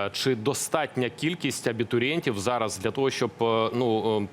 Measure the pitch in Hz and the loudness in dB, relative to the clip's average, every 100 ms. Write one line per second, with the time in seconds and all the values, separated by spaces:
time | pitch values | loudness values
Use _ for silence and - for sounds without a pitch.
0 | 101 - 135 123 110 139 - 165 143 - | -2 0 0 2 0 -2 0 0 -2 -2
1 | 120 - 147 175 - - 127 113 113 120 | -4 -2 -4 -2 -4 -2 -2 -2 0 2
2 | 127 165 151 101 101 123 110 98 107 110 | 2 0 0 0 0 0 0 -2 -2 0
3 | 135 - 120 - 117 113 110 117 127 110 | 0 2 -2 0 2 4 2 2 2 2
4 | 110 107 101 | 2 0 -2